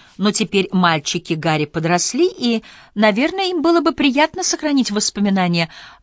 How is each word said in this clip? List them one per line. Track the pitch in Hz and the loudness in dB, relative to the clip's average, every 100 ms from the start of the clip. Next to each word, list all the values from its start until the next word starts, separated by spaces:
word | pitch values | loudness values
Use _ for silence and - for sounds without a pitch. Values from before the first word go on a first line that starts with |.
| - - | -16 -2
"Но | 208 | 0
теперь | - 202 196 185 | 0 0 0 0
мальчики | 185 175 156 - 175 - | 2 2 0 -2 -6 -4
Гарри | 156 160 156 | -2 0 0
подросли, | 151 165 165 175 - 254 359 - | -2 -2 -2 -2 -2 0 0 0
и, | 240 226 - - - | -2 -2 -6 -20 -10
наверное, | 208 214 202 320 381 370 | 0 2 2 0 -2 -2
им | 349 | 0
было | 320 339 | 2 2
бы | 311 | 2
приятно | - 285 262 311 370 | 0 0 2 0 0
сохранить | 349 - 302 277 220 | -6 -4 0 0 0
воспоминания | 208 - 202 202 196 180 170 165 - - - | -2 -4 -2 0 2 2 0 -2 -8 -20 -10